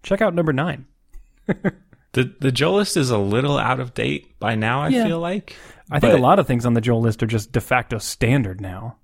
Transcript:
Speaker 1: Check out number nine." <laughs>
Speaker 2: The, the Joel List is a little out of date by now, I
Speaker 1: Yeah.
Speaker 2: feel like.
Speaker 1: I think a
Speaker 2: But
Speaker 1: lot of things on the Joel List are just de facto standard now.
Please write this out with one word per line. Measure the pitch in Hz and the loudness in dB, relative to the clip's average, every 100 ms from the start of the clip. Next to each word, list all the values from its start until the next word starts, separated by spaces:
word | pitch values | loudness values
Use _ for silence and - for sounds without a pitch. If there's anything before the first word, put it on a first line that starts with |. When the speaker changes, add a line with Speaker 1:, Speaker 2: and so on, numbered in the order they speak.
Speaker 1:
Check | - 196 | -4 0
out | 214 | 0
number | 170 160 | 0 0
nine." | 135 165 - 131 _ _ - - _ - | 0 -2 -6 -14 _ _ -20 -20 _ -6
<laughs> | - 190 - _ - _ | -2 -4 -6 _ -20 _
Speaker 2:
The, | 127 127 - | -2 -2 -2
the | 135 | -2
Joel | 123 156 196 | 0 2 2
List | 202 175 | 0 0
is | 127 | 0
a | 110 | 0
little | 101 113 143 143 | 2 0 0 0
out | 110 131 | 0 -4
of | 123 | -6
date | - 131 147 - - | -4 -4 -4 -10 -6
by | 107 | -4
now, | 110 110 131 | -2 -2 -2
I | 147 | 0
Speaker 1:
Yeah. | 262 220 | 0 0
Speaker 2:
feel | 165 | -2
like. | 170 196 - - - - - | -4 -6 -8 -20 -20 -20 -4
Speaker 1:
I | 147 | 0
think | - | 4
a | 135 | 4
Speaker 2:
But | |
Speaker 1:
lot | 127 196 | 6 4
of | 147 | 4
things | 123 | 0
on | 120 | 2
the | 117 | 2
Joel | 113 113 | 2 2
List | 117 - | 0 0
are | 113 | -2
just | 113 101 | -2 -2
de | 117 | -6
facto | - 123 - 110 | 0 -2 0 -8
standard | - - 113 139 104 92 | -8 -2 2 2 0 -6
now. | 95 92 113 - | -10 -10 -12 -16